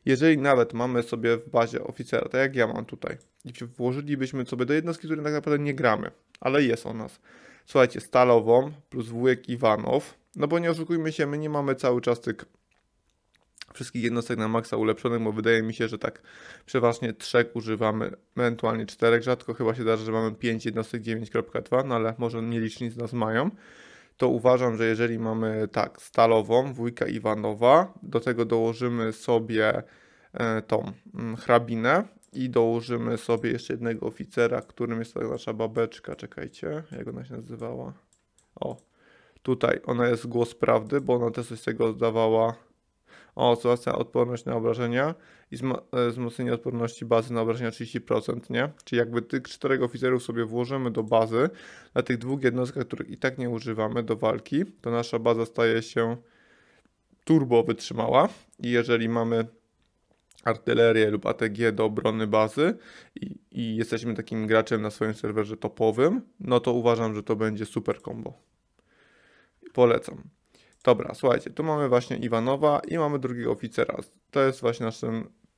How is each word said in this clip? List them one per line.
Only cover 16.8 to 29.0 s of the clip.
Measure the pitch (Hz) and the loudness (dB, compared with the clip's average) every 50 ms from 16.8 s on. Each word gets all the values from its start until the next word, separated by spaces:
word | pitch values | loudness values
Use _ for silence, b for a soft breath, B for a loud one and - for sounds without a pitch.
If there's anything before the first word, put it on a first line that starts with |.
| 117 117 117 - 127 113 107 | 2 2 2 0 -4 -6 -6
trzech | - - - - 120 117 117 - | -8 -8 2 2 2 2 2 -2
używamy, | 120 107 110 110 104 117 107 107 110 101 - - - _ _ _ | -8 -4 -4 -2 0 0 0 0 0 -4 -6 -8 -12 _ _ _
ewentualnie | - 123 117 117 117 - 113 113 113 110 | -2 0 0 0 0 -2 -2 -2 -2 -4
czterech, | 101 - - 117 117 117 117 113 | -8 -4 2 4 4 4 4 4
rzadko | 127 123 120 - - 117 | 0 -2 -2 -2 -8 -6
chyba | - 123 113 117 | -2 0 0 0
się | 123 113 | 0 0
zdarza, | 113 110 107 110 | 0 0 0 0
że | 113 110 | -2 -2
mamy | 113 113 110 101 | 0 0 -2 -4
pięć | - - 120 113 110 - | -2 -2 -2 -2 -2 -4
jednostek | 117 104 113 110 - - 117 107 | -4 -4 -4 -6 -4 -8 -8 -6
dziewięć | 113 113 120 113 - | -4 -6 -6 -6 -4
kropka | - 117 - - - 117 | -4 -4 -4 -2 -6 -6
dwa, | 98 - 123 127 135 | -4 0 0 0 0
no | 135 123 | 0 0
ale | 117 110 110 113 120 | 0 0 -2 -2 -4
może | 120 117 117 117 113 | -4 -4 -4 -4 -4
nieliczni | 117 117 117 113 110 110 - 123 117 | -2 -2 -2 -2 -4 -6 -6 -8 -8
z | 113 | -8
nas | 120 120 107 123 | -8 -8 -6 -4
mają. | 120 110 110 113 117 143 202 B B B B B B B B B B B B B | -2 -2 0 0 0 0 0 B B B B B B B B B B B B B
To | _ 127 127 | _ 0 2
uważam, | 131 117 110 127 127 123 127 123 113 | 2 4 4 4 6 6 4 0 0
że | 107 117 | 2 0
jeżeli | 113 113 110 120 117 117 110 | 0 2 2 0 0 0 -2
mamy | 113 113 110 113 110 110 110 110 110 104 - | -4 -4 -2 -2 -2 -2 -2 -2 -4 -2 0
tak, | 117 - - - - - | -2 -2 -2 -4 -12 -20
Stalową, | - - - 113 113 113 113 104 104 113 123 131 139 127 | -4 4 4 6 6 6 4 4 4 4 4 4 2 -4
wujka | 131 117 120 120 - 117 | -4 -6 -6 -4 -4 -4
Iwanowa, | 101 107 113 92 107 107 107 104 107 107 101 117 123 143 165 185 185 - - - | -4 -4 -2 -2 -2 -2 0 -2 -4 -2 2 6 6 8 6 6 2 -4 -14 -12
do | - - 117 | -4 -4 -2
tego | - 127 120 117 117 | 0 0 0 0 0
dołożymy | 107 117 113 113 117 113 110 123 123 120 120 | 2 2 2 2 0 -2 -2 -4 -4 -2 -2